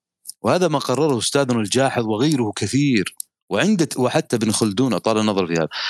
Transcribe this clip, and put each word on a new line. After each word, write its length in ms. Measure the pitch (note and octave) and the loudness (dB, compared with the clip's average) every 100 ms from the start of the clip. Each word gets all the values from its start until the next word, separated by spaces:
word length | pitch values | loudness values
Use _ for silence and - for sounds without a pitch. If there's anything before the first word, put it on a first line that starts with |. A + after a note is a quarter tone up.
| _ _ - - | _ _ -20 -6
وهذا 260 | G#2 E3+ F3+ | 0 2 2
ما 100 | C#3+ | 0
قرره 400 | - B2+ D#3 B2 | -2 0 2 0
أستاذنا 420 | - C#3+ C3+ A#2 | 0 0 0 0
الجاحظ 440 | G#2 B2 C3+ - | 0 0 0 0
وغيره 480 | A2 G#2+ C#3+ C#3+ A2 - | -2 0 2 0 -2 -4
كثير، 580 | G#2+ C3 C#3+ A2+ F2 - - _ - | -2 0 2 0 -2 -8 -18 _ -4
وعند، 440 | F#2+ F3 G#3 D#3 - | 0 2 2 0 0
وحتى 400 | B2+ D#3 D#3+ A#2+ | 0 0 -2 -2
ابن 160 | A2 | 0
خلدون 420 | G2+ A2 G2 C3 | 0 0 0 0
أطال 240 | F2+ A2 A2 | 0 0 0
النظر 280 | G#2+ G2 F2 | 0 0 0
في 60 | |
هذا. 160 | E2 D2+ - | -2 -2 -6